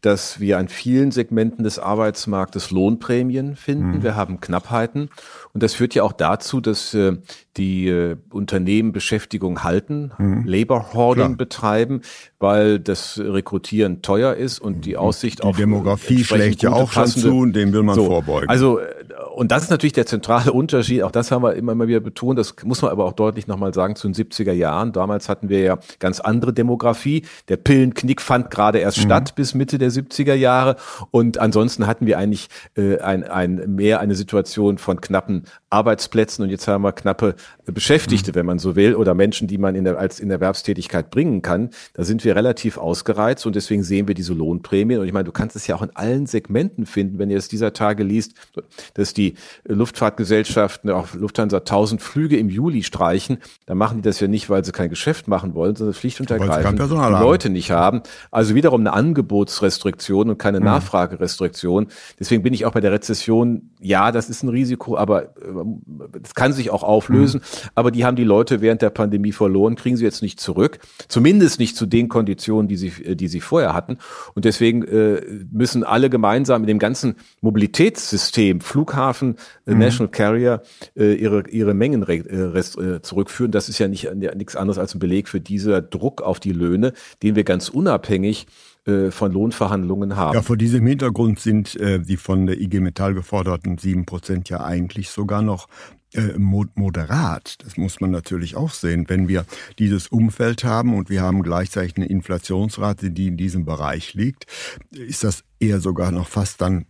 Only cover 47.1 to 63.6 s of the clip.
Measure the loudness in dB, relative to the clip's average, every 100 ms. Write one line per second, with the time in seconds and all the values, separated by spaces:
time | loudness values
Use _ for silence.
47.1 | -2 -2 -2 -2 -4 -4 0 0 2 0
48.1 | 0 -2 _ -16 -16 -16 -20 -16 -4 -4
49.1 | 0 0 -2 -18 -16 -4 0 0 2 0
50.1 | 0 0 2 2 2 0 0 -2 -2 -4
51.1 | -6 -6 -2 0 0 0 2 2 0 -4
52.1 | -2 0 2 0 0 -2 -2 -4 0 0
53.1 | 0 -2 -6 -8 -20 _ 0 0 0 -2
54.1 | 0 0 -2 0 0 0 -4 -4 -2 -4
55.1 | -4 0 -2 -2 -2 -2 0 -4 -4 -6
56.1 | -6 -4 -2 0 2 2 0 0 2 4
57.1 | 4 6 4 2 -2 0 2 4 2 -6
58.1 | -20 -6 0 4 6 6 4 2 2 2
59.1 | 2 2 2 0 0 0 0 -4 -6 -2
60.1 | 2 2 0 0 2 4 2 2 0 0
61.1 | -2 -4 -2 -4 -4 0 0 0 -8 -20
62.1 | -12 0 2 2 0 0 2 2 0 -2
63.1 | -4 2 2 4 0